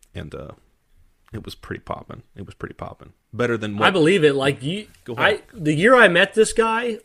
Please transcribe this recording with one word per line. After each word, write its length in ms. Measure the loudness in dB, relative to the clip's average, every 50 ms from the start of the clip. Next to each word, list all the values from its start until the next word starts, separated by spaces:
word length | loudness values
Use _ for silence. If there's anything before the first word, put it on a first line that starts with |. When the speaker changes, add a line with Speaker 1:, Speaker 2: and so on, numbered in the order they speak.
| _ _ _
Speaker 1:
and, 200 | -14 -14 -12 -14
uh, 180 | -14 -14 -16 -18 _ _ _ _ _ _ _ _ _ _ _ _ _ _ _
it 120 | -16 -16 -14
was 120 | -16 -18
pretty 240 | -18 -14 -14 -14 -14
poppin'. 400 | -10 -12 -12 -12 -12 -18 -20 -20 -20 _ _
It 100 | -20 -18
was 80 | -18 -14
pretty 220 | _ -14 -14 -12
poppin'. 380 | -14 -14 -14 -14 _ -20 -20 _ _ _ _ -6
Better 240 | -4 -2 -2 -2
than 200 | -4 -4 -8 -4
what 100 | 0 0
Speaker 2:
I 40 | 0
believe 320 | 2 4 2 4 4 4 4
it. 120 | 2 2
Like, 260 | 2 0 0 -2 -2
you, 260 | -6 -6 -6 -8 -10 -14 -20 _ _
Speaker 1:
Go 100 | -12 -6
ahead. 280 | 0 0 0 0 -2 -8 _
Speaker 2:
I, 60 | -14
the 160 | -4 -2 -2 0
year 220 | 2 4 6 8
I 120 | 8 6
met 280 | 6 6 4 2 2 2
this 180 | 2 2 2 2
guy, 460 | -2 -2 0 -2 -4 -4 -6 -8 -8